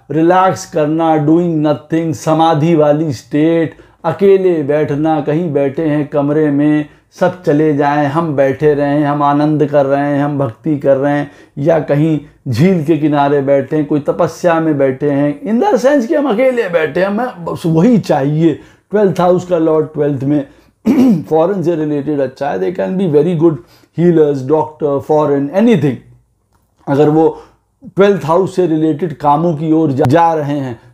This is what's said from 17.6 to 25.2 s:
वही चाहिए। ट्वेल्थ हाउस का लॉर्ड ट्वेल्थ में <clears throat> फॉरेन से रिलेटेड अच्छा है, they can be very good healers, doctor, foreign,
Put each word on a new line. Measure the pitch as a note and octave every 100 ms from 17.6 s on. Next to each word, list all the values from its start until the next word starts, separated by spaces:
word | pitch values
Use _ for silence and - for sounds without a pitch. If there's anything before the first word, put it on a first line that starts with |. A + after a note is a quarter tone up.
| E3+
वही | D#3+ G#3 A3+
चाहिए। | - D3+ C#3 D3+ E3 C#3 - _ _
ट्वेल्थ | G3+ G3+ -
हाउस | F3+ F3+
का | F3+ F3+
लॉर्ड | D#3+ D#3 D3
ट्वेल्थ | D3 D3 C#3
में | C3 D3 - _ _ _ -
<clears throat> | C4+ B3+ F3+
फॉरेन | - D#3 E3+ G3+
से | D#3+ E3+
रिलेटेड | D3+ D3 C#3 D3
अच्छा | C3 - C#3
है, | F#3
they | F#3 F3+
can | F#3+ F#3
be | F#3+ D3
very | D#3+ E3+
good | E3 C#3+ - _ _ -
healers, | F3 D#3+ D3+ C#3 C3
doctor, | D#3 D3+ - D3 C#3 -
foreign, | D#3